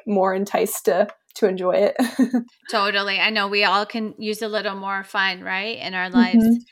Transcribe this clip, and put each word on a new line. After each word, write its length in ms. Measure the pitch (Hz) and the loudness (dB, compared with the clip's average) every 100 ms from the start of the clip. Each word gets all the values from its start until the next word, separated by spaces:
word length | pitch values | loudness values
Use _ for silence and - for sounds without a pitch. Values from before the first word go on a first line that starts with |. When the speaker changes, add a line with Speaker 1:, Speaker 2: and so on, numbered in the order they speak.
| - | -2
Speaker 1:
more 260 | 196 190 | 0 2
enticed 520 | 190 208 - 190 - - | 0 -2 0 -2 -2 0
to, 220 | 180 208 - _ | 2 0 -4 _
to 120 | - 202 | 0 0
enjoy 260 | 185 185 | 0 0
it. 220 | 175 202 - | 2 2 2
<laughs> 480 | 233 - 240 247 - _ - | -2 0 0 -2 -4 _ -4
Speaker 2:
Totally. 480 | 220 202 202 202 190 | -2 0 0 0 0
I 120 | 196 | 2
know 180 | 220 202 | 0 0
we 160 | 202 | 2
all 220 | 202 196 208 | 2 2 0
can 280 | 226 214 - | -4 -6 -6
use 240 | 214 214 | -6 -4
a 60 | 220 | -4
little 260 | 214 208 196 | -4 -4 -6
more 260 | 196 196 | -6 -6
fun, 400 | 196 208 190 185 | -4 -2 0 -2
right, 360 | 185 190 214 233 | -6 -6 -6 -8
in 160 | - | -8
our 160 | 185 180 | -6 0
lives. 340 | 240 185 226 | 2 4 6
Speaker 1:
Mm-hmm. 140 | 220 240 - | 4 2 -2